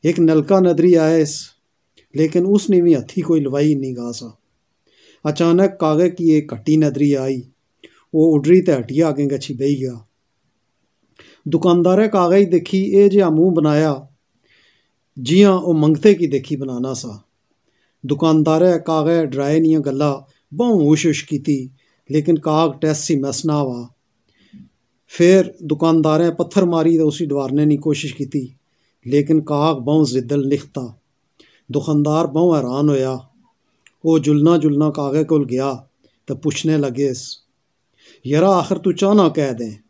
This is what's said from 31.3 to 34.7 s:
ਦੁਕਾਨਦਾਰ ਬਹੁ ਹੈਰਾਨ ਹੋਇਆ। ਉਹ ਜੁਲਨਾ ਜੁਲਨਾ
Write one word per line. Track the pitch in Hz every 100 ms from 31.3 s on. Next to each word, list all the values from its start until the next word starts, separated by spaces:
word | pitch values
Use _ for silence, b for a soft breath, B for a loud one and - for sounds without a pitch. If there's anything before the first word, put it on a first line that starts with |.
| _ b b b
ਦੁਕਾਨਦਾਰ | 131 - 147 147 156 165
ਬਹੁ | 147 175 156
ਹੈਰਾਨ | 123 131 151
ਹੋਇਆ। | 139 131 131 - _ _ _ _ _ _ _
ਉਹ | 160 160
ਜੁਲਨਾ | 143 147 156 170
ਜੁਲਨਾ | 151